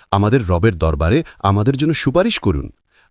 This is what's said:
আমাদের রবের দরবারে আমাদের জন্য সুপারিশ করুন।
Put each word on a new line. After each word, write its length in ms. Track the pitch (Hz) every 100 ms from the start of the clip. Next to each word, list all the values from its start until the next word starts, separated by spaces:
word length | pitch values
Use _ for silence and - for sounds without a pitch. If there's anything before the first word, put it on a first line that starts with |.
| _
আমাদের 360 | 98 104 131 95
রবের 320 | 87 90 85
দরবারে 440 | 80 73 80 135 160 -
আমাদের 380 | 98 101 107 135
জন্য 180 | 151
সুপারিশ 440 | 151 - 151 208 -
করুন। 320 | - 73 - - _ _ _